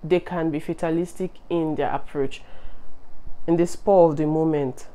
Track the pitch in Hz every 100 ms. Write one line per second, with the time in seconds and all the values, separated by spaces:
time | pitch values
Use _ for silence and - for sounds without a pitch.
0 | 160 175 175 180 165 151 - 170 170 165
1 | 180 - 185 - - 170 160 147 139 139
2 | - 147 135 - - - - - - -
3 | - - - - - 165 175 - - 196
4 | 170 151 151 156 160 156 135 127 -